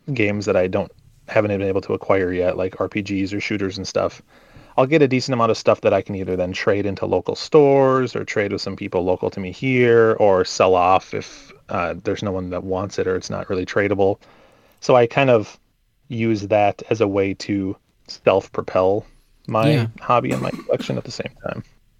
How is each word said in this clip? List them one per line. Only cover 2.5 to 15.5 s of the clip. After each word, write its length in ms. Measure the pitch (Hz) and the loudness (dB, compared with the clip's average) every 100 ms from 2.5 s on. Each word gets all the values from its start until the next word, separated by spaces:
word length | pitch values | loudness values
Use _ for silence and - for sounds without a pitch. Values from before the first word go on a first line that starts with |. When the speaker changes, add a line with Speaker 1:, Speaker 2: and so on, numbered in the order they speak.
| 90 | -2
Speaker 1:
like 240 | 92 - | -6 -4
R 80 | 95 | -4
P 140 | 107 | -4
Gs 320 | 101 98 95 | -4 -4 -4
or 80 | 104 | -6
shooters 360 | - 107 98 98 | -4 -4 -4 -6
and 100 | 90 | -6
stuff, 340 | 101 92 - _ _ _ - - - | -4 -4 -6 _ _ _ -20 -6 0
I'll 80 | 131 | 2
get 160 | 160 | 4
a 60 | 135 | 4
decent 260 | 127 127 | 2 -2
amount 180 | 123 113 | 0 2
of 60 | 107 | 2
stuff 240 | - 107 | 2 2
that 120 | 110 | 2
I 80 | 98 | 2
can 140 | 95 98 | 0 -8
either 200 | 92 92 | -4 -4
then 180 | 90 | -4
trade 320 | 92 - 101 101 | -2 -2 0 -2
into 200 | 98 98 | -4 -2
local 300 | 92 - - | -2 -2 -8
stores 800 | - 156 143 139 135 131 123 107 | 2 4 6 6 4 2 -2 -6
or 80 | |
trade 300 | 104 - 101 | -6 -4 -2
with 80 | 98 | -4
some 140 | - 95 | -6 -8
people 280 | 101 92 | -4 -2
local 260 | 90 92 92 | -2 -2 -2
to 100 | 101 | -6
me 120 | 92 | -10
here 640 | 90 131 127 123 117 113 110 | -6 -2 2 6 6 4 4
or 260 | 104 92 90 | 4 4 2
sell 280 | - 95 92 | 2 4 4
off 380 | 87 92 - | 4 4 0
if, 380 | 104 - - - - - | -8 -10 -18 -20 -20 -8
uh, 280 | 101 85 85 | -6 -4 -6
there's 200 | 104 98 | -6 -4
no 80 | 104 | -4
one 180 | 92 90 | -6 -6
that 120 | 90 | -8
wants 340 | 92 92 95 - | -6 -6 -4 -4
it 100 | 92 | -4
or 80 | 92 | -4
it's 140 | - | -6
not 200 | 98 90 | -10 -6
really 160 | 95 92 | -6 -2
tradable. 540 | 107 101 98 98 - - _ _ _ _ _ | -2 0 2 0 0 -8 _ _ _ _ _
So 160 | - 127 | 2 4
I 100 | 120 | 4
kind 240 | - 135 | 2 4
of 300 | 117 104 | 4 2